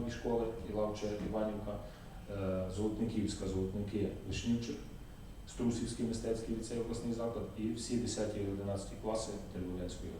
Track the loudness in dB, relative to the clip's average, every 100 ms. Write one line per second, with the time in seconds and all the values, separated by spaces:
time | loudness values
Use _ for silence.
0 | 2 0 2 2 2 0 -2 2 2 2
1 | 0 0 0 2 2 0 -2 -4 -6 -10
2 | -12 -10 -6 0 2 2 2 2 2 4
3 | 2 4 2 2 0 2 2 2 0 2
4 | 0 0 -2 0 4 4 2 -4 -6 -10
5 | -10 -10 -10 -10 -8 0 2 2 0 0
6 | 0 2 0 0 0 -2 0 -2 0 -2
7 | 0 0 0 0 -4 -2 0 0 2 2
8 | 2 2 0 2 0 0 0 0 -2 -4
9 | 0 0 0 -4 -4 -4 -2 -2 -2 -4
10 | -6